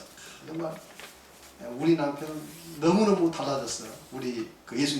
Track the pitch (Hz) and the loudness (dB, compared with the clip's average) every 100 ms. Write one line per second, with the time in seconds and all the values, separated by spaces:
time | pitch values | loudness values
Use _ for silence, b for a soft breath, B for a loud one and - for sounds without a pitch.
0 | - - B B 139 165 160 - - - | -12 -18 B B -12 -8 -6 -8 -14 -18
1 | - - - - - - 151 123 160 165 | -18 -20 -20 -20 -20 -16 -12 0 4 4
2 | 143 143 156 151 - - - 147 160 196 | 2 -2 -8 -10 -12 -14 -14 0 4 6
3 | 214 185 165 156 139 135 117 117 107 107 | 6 6 4 2 -2 -2 -4 -8 -10 -16
4 | - 127 127 117 107 - - 117 147 143 | -14 -8 -4 -4 -6 -10 -6 -2 0 0